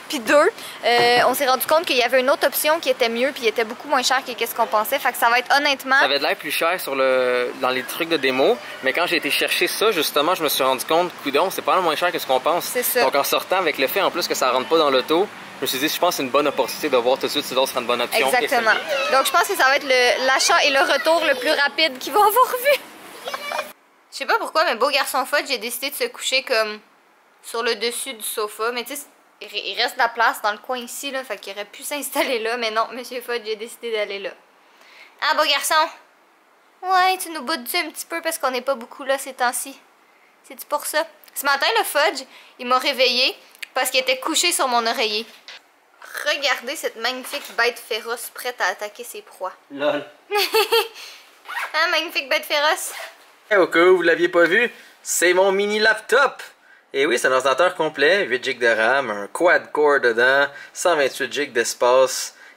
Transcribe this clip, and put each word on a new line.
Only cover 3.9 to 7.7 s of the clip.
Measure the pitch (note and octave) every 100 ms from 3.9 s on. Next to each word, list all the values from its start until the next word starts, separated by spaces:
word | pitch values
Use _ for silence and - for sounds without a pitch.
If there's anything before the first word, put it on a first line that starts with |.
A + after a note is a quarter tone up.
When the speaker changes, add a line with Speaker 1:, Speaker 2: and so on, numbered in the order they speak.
| C#4+
Speaker 1:
cher | B3+ C4 C4
que |
qu'est-ce | A#3 A3+
qu'on | - A3+
pensait. | G#3+ G#3+ C#4+
Fait | B3
que | A#3+
ça | A#3+
va | A#3+
être | B3 C4+
honnêtement | D4 C4+ C4 C4+
Speaker 2:
Ça | D4
avait | C#3
de |
l'air | D3+ F#3+
plus | D#3
cher | - E3 F3+
sur | D#3
le, | C3+ C3 C3 B2+ B2 B2 C3
dans |
les | C3